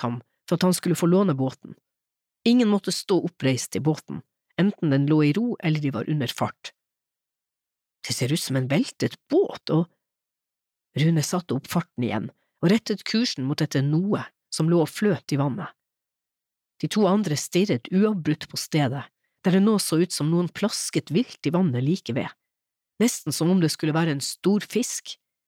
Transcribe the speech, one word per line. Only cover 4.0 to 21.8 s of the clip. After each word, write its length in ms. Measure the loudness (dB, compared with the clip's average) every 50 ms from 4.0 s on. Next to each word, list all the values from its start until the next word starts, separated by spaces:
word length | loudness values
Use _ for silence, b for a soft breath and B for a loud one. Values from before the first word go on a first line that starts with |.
| -4 -10 -12 -12 -12 _ _ _ _ _ _
enten 400 | 0 0 0 0 0 0 2 2
den 140 | 2 2 4
lå 80 | 4 4 4 2
i 60 | 2
ro 220 | 0 -2 -2 -4 -4
eller 240 | -2 -2 -2 0 -2
de 80 | -2
var 160 | -4 -4 -4 -2
under 220 | -2 -2 -2 -4
fart. 400 | -4 -4 -6 -6 -6 _ _ -20 -20 _ _ _ _ _ _ _ _ _ _ _ _ _ _ _ _ _ _ _ _ _ _ _ _ _ -8 -8
«Det 80 | -4
ser 160 | -4 -2 -2
ut 80 | -2 -2
som 160 | -2 -2 -2
en 160 | -2 -2 0
veltet 480 | 0 0 0 -2 -4 _ -4 -4 -4 -8 _ _
båt, 480 | 2 2 2 0 -2 -10 -6 0 0
og» 140 | 0 0 0 _ _ _ _ _ _ _ _ _ _ _ _ _ _ _ _ _ _ _ _ _
Rune 280 | 0 2 2 2 2 0
satte 300 | 0 -4 -4 -4 -2 -4
opp 120 | -6 -4 -4
farten 400 | -4 -4 -4 -4 _ -6 -4 -2
igjen 240 | -2 -4 -6 -8 -14 _ _ _ _ _ 0
og 80 | 2
rettet 320 | 2 2 0 -2 -6 -6 -6 -4
kursen 360 | -2 -2 -2 -2 -4 -4 -4
mot 160 | -4 -2 -2
dette 220 | -2 -2 0 0 0
noe 400 | 2 0 0 0 0 -2 -4 -4 -10 _ _ _ _
som 200 | -4 -2 0 2
lå 80 | 4 2 2
og 60 | 0
fløt 460 | -2 -2 0 0 0 -2 -4 -4 -2
i 40 | 0
vannet. 280 | 0 -2 -2 -4 -8 -12 -14 _ _ _ _ _ _ _ _ _ _ _ _ _ _ _ _ _ _ _ _ _
De 80 | -8 -4
to 180 | 0 2 4 4
andre 240 | 4 2 2 0 -4
stirret 560 | -4 -6 -2 0 0 2 2 0 -2 -2 -2
uavbrutt 560 | 2 2 2 2 0 -2 0 -2 -2 -2 -4 -12
på 100 | -10 -12
stedet, 440 | -10 -2 0 0 0 0 -2 -4 -10 -12 _ _ _ _ _ _ _
der 120 | 2 4
det 60 | 4 4
nå 140 | 4 4 2
så 200 | 0 0 2 0
ut 160 | 0 0 -2
som 140 | -2 0 0
noen 180 | 2 2 0 -2
plasket 600 | -4 -4 -4 -4 -2 -4 -8 -4 -4 -4 -4 0
vilt 360 | -2 -2 -2 -2 -6 -6 -4 -2
i 60 | 0
vannet 300 | 2 2 2 0 0